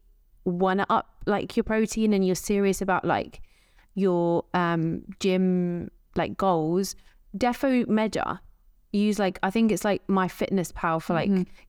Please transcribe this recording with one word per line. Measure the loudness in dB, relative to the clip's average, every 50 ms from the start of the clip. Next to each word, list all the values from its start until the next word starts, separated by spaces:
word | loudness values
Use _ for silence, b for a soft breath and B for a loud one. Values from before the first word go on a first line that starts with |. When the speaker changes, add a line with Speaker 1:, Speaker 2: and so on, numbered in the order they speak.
| _ _ _ _ _ _ _ -8 -6
Speaker 1:
wanna | -4 -2 0 0 0 2 0 0 0
up, | 0 0 -2 -4 -10 -8 -2
like, | -2 -2 -2 -2 -4 -2
your | -2 -2
protein | 0 0 0 0 0 0 0 2 2 2
and | 2 2
you're | 2 0
serious | -2 -2 -2 0 2 2 2 0 0
about, | 0 -2 0 0 0
like, | 0 0 -2 -2 -6 -12 -20 b b b b b b b b b b b
your, | 0 2 2 2 2 2 2 2 0 0 _ -2
um, | 0 0 2 0 0 0 -2 -4 -6 -8 -12 -6 -2
gym, | 0 2 2 4 4 2 2 2 0 -2 -4 -6 -8 -10 -14 _ _ _ -4
like, | -4 -4 -4 -2
goals, | -2 0 2 2 2 0 0 0 0 -2 -4 -6 b b b b b b -12 -6
defo | -2 -2 -2 0 0 0 2 2 2 2 2
measure. | 2 0 0 0 -2 -2 -4 -4 -6 -8 -12 -20 -20 _ _ _ _ _ _ _ -2
Use, | 0 2 2 2 0
like, | 0 -2 -2 -2 -2
I | 0
think | 2 2 2 2
it's, | 2 2 0
like, | 0 -2 -2 0
MyFitnessPal | 0 0 2 0 0 -2 -4 -4 -2 0 -2 -2 -4 -6 -4 -2 -2 -2 -2
for, | -2 0 0
like, | 0 2 2
Speaker 2:
Mm-hmm. | 0 0 0 b b b b